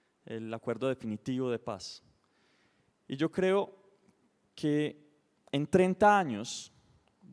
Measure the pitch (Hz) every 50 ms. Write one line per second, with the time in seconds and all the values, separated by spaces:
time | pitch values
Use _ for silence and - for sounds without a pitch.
0 | _ _ _ _ _ - 117 113 113 110 113 113 - 127 117 107 123 135 127 127
1 | - 110 107 107 - 131 131 127 131 127 120 113 - 123 107 92 - - - -
2 | - _ _ _ _ _ _ _ _ _ _ _ _ _ _ _ _ _ _ _
3 | _ - 139 135 160 160 - - 185 185 190 202 - - - - _ _ _ _
4 | _ _ _ _ _ _ _ _ _ _ _ - - 151 147 147 151 143 - -
5 | - _ _ _ _ _ _ _ _ - - 139 147 - - 185 185 185 185 -
6 | 208 208 208 202 180 139 113 101 117 - - - - - _ _ _ _ _ _
7 | _ _ _ _ - -